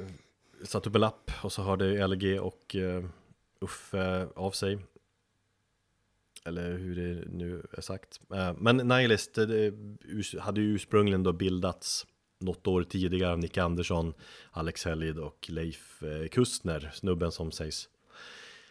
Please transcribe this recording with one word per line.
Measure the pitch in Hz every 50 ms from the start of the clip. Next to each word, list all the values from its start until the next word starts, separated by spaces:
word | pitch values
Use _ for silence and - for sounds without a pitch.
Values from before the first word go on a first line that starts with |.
| 95 92 85 - - _ _ _ _ _ _ - -
satt | - - 104 - 110
upp | 101
en | 107
lapp | 107 107 - - _ - - - -
och | 98 -
så | -
hörde | 95 95 95 95 98 95 101 101 98
L | 95 95
G | 92 98 95 95 98
och, | 95 92 - - _ - -
eh, | 98 92 90 90 90 90 87 - - - _ _ _ _ _ _ _
Uffe | 98 87 - - - - - 95 92 92 92 92 92 - -
av | - 92 98
sig. | - - 101 98 101 101 90 - _ - - _ _ _ _ _ _ _ _ _ _ _ _ _ _ _ _ _ _ _ _ _ _ _ _ _ _ - -
Eller | 82 85 87 87 87 90 92
hur | 92 92 87
det | 87 87 87 87 85 82 82
nu | 90 87 87 87 90 82 - -
är | - -
sagt. | - - 92 95 - - - - - - 95
Eh, | 95 92 90 85 -
men | 101 117 120 131
Nihilist, | 123 120 123 127 127 117 110 98 - - - -
eh, | 110
det | 110 113 107 107 104 98 107 104 104 104 - -
urs-, | - 90 107 98 - - 80
hade | - 104 98 104
ju | 107 107 107
ursprungligen | 95 - - - 107 104 101 98 92 92
då | 92 85
bildats | 85 95 95 90 90 92 92 87 - - - - - - - _ _ _ _ _ _
något | 92 92 90 - - 101
år | 92 92 87
tidigare | - - 95 92 87 87 92 92 87
av | 87 85
Nick | 82 82 - 95
Andersson, | 90 85 85 85 87 - 92 85 82 82 80 - - - - - - -
Alex | - 82 80 82 82 - -
Helgid | 85 80 80 80 80 78 80
och | 76 73 - _ - -
Leif, | 82 80 82 82 78 - - - - - 76
eh, | 76 76 78 80 82
Kustner, | - 123 123 - - - - 90 80 73 71 78 -
snubben | - - 95 90 85 87 85
som | - - 82 80
sägs | - - 82 78 - - - - _ _ _ _ - - - - - - - - - - - -